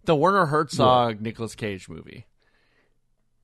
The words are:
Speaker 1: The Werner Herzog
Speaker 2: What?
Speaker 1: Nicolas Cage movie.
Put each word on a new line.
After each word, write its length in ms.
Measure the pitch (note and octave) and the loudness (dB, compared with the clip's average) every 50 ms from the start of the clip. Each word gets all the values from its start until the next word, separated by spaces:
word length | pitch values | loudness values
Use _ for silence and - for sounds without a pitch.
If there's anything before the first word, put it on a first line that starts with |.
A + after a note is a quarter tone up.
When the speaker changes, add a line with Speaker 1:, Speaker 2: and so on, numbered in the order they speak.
| _ | _
Speaker 1:
The 100 | - D#3+ | 0 2
Werner 300 | C#3 D#3 F#3 G3 G3 F3 | 2 2 2 4 2 2
Herzog 680 | C#3 D3+ D3+ D#3+ C3+ - C#3+ C3+ B2+ B2+ B2 A#2+ A#2 A2 | 2 0 -2 -2 -2 0 2 4 4 4 4 2 0 -4
Speaker 2:
What? 40 | G2+ | -6
Speaker 1:
Nicolas 320 | A2 A2+ G#2+ - A#2 G#2+ - | -8 -10 -8 -8 -10 -12 -10
Cage 320 | - A#2 G#2 G2 F#2 - - | -10 -8 -8 -8 -10 -14 -18
movie. 380 | E2 E2 - - - B2+ - _ _ _ _ _ _ _ _ _ _ _ _ _ _ _ _ _ _ _ _ _ _ _ | -18 -20 -20 -20 -20 -20 -20 _ _ _ _ _ _ _ _ _ _ _ _ _ _ _ _ _ _ _ _ _ _ _